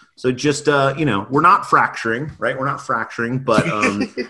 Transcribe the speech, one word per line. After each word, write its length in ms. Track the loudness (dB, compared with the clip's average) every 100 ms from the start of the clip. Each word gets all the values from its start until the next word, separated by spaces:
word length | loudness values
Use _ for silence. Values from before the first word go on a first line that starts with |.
| _ _
so 120 | -4
just, 380 | 0 0 0 2
uh, 260 | 2 2 0
you 80 | 0
know, 200 | 0 0
we're 100 | 2
not 300 | 6 4 4
fracturing, 640 | 2 2 -2 -4 -4 -4 -6
right? 220 | -4 -2
We're 60 | -4
not 160 | -6
fracturing, 580 | -4 -4 -4 -6 -4 -2
but, 260 | 0 2 2
um, 440 | 0 -2 -2 -4 -6